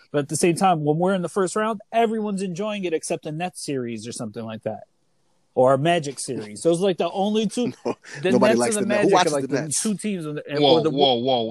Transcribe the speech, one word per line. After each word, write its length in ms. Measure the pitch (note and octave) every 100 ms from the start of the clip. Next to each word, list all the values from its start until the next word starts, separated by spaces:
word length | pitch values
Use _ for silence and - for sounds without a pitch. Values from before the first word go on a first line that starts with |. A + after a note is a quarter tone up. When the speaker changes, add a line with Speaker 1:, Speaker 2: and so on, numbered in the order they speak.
| _
Speaker 1:
but 80 | D3
at 80 | C#3
the 60 | D#3
same 200 | F#3 D#3+
time, 280 | F#3+ E3+
when 140 | D3 D#3
we're 160 | F#3
in 80 | G3
the 80 | E3+
first 260 | - F3+ G#3+
round, 240 | G#3+ A3 -
everyone's 480 | A3+ A#3 A3+ G#3 F#3+
enjoying 420 | G3 E3 G#3+ G#3
it 80 | F3
except 300 | D#3+ - E3+
the 80 | D#3
Nets 320 | D#3 F3+ -
series 420 | - C#3 A#2+ A2+ A2+
or 60 |
something 320 | - A#2 A2+
like 200 | A2+ A2
that. 200 | A2+ G#2 - _ _ _ _ _ _ -
Or 180 | B2+
a 40 | C3+
Magic 420 | D#3 F3 C#3+ C3+
series. 420 | - A#2 G#2+ G#2
Those 180 | E3 E3+
are, 40 |
like, 140 | G3 F3+
the 100 | F3
only 360 | G3 G3 G#3+ G#3+
two. 260 | - B3 -
Speaker 2:
<laughs> 80 | A#3+
No, 100 | - - C#3+
Speaker 1:
The 100 | F3+
Speaker 2:
nobody 200 | - -
Speaker 1:
Nets 80 | A3
Speaker 2:
likes 160 | A#2+ G#3
Speaker 1:
and 80 | G3
the 40 |
Speaker 2:
the 60 | -
Nets. 60 |
Who 60 | -
Speaker 1:
Magic 20 |
are, 20 |
Speaker 2:
watches 200 | F#3+ F3
Speaker 1:
like, 80 | D3
Speaker 2:
the 60 | C3
Speaker 1:
the 140 | C#3+
Speaker 2:
Nets? 200 | D#3 C#3
Speaker 1:
two 120 | A3 G3
teams 300 | G#3+ F#3+ D3+
in 100 | D3+
the, 80 | F3
and, 100 | C#3+
Speaker 3:
Whoa, 140 | D3 E3
Speaker 1:
or 40 |
the 80 | D#3
Speaker 3:
whoa, 240 | C3+ C#3 A#2+
whoa! 340 | B2+ B2+ A2+